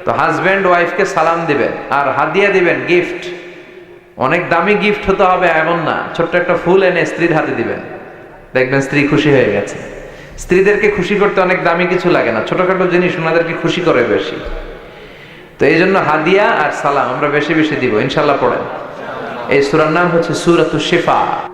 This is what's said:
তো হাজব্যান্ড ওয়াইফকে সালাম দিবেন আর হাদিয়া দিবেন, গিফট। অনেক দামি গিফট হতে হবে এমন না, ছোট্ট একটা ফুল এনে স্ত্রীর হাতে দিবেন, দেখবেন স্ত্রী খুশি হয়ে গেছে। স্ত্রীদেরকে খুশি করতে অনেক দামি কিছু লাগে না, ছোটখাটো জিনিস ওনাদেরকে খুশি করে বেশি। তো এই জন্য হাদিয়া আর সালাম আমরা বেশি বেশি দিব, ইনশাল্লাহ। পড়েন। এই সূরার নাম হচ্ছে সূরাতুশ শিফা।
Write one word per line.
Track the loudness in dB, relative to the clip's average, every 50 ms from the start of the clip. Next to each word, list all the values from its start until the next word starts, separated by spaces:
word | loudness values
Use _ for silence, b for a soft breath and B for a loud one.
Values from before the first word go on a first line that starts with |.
| -2
তো | -2
হাজব্যান্ড | 0 2 0 0 0 0 0 0 0 2 2
ওয়াইফকে | 2 2 2 2 0 0 -2 -2
সালাম | 0 2 2 2 2 2 0 0
দিবেন | 0 0 0 0 -2 -2 -6 -4 -2
আর | -2 0 0 0
হাদিয়া | 0 0 -2 0 2 2 2 4
দিবেন, | 4 4 2 2 2 0 0 0
গিফট। | 0 0 0 -2 -8 -10 -10 -12 -12 -12 -16 -18 -20 -20 -20 -20 -20 -20 -20 -20 -20 -20 -20 -20 -6
অনেক | -4 -2 0 0 -2 0 0
দামি | 0 0 2 2 0
গিফট | 2 2 0 0 0 0 -2
হতে | 2 2
হবে | 4 2 4 2 2
এমন | 2 2 2 2 0 0 0
না, | -2 -2 -2 -4 -6 -6 -4
ছোট্ট | -4 -4 0 0
একটা | 0 0 0 -2 0 2
ফুল | 4 4 4
এনে | 4 4 2 0 -2
স্ত্রীর | -2 -2 -2 0 2 2
হাতে | 0 0 0
দিবেন, | -2 -4 -4 -4 -4 -6 -8 -12 -14 -14 -16 -18 -20 -20 -20 -20 -20 -20 -20 -4 0
দেখবেন | 0 0 2 0 -2
স্ত্রী | -2 0 0 0 0 2
খুশি | 2 2 4 4
হয়ে | 4 4 4 2
গেছে। | 0 -2 -4 -6 -10 -12 -12 -14 -14 -14 -16 B B B B B B -16
স্ত্রীদেরকে | -2 0 2 4 4 4 2 4 2 0
খুশি | 0 0 -2 -2 0
করতে | 2 2 2 2 2
অনেক | 2 2 0 0 2
দামি | 0 2 2 0
কিছু | 0 0 0 2 2
লাগে | 2 2 2 0
না, | 0 -2 -2
ছোটখাটো | -2 0 0 0 0 0 0 0
জিনিস | 2 2 2 2 0 -2 -2
ওনাদেরকে | -2 0 0 0 0 0 -4 -4
খুশি | -2 -2 -2 0
করে | 0 2 2 2
বেশি। | 2 2 0 -2 -2 -4 -8 -8 -8 -8 -8 -8 -10 -12 -14 -16 -18 B B B B B B B B B B B B B -4 0
তো | 2
এই | 4 4
জন্য | 4 4 4 2 2
হাদিয়া | 2 2 0 0 2 2 4 4 4 2
আর | 2 0 0 -2
সালাম | -2 -2 -2 0 0 0 0 -2 -2
আমরা | -2 -2 0
বেশি | 0 0 0 2 2
বেশি | 2 2 0 0
দিব, | 0 0 0 0 0
ইনশাল্লাহ। | 0 0 0 0 2 2 2 2
পড়েন। | 0 0 0 -2 -4 -8 -10 -10 -12 -12 -12 -12 -12 -10 -10 -10 -10 -10 -10 -10 -4 0
এই | 2 2
সূরার | 2 2 2 2 2 2
নাম | 2 0 0 2
হচ্ছে | 2 0 0 0 -4
সূরাতুশ | -2 2 2 2 2 2 0 0 -2 -2 0
শিফা। | 0 0 2 2 2 2 0 -2 -4 -6 -8 -12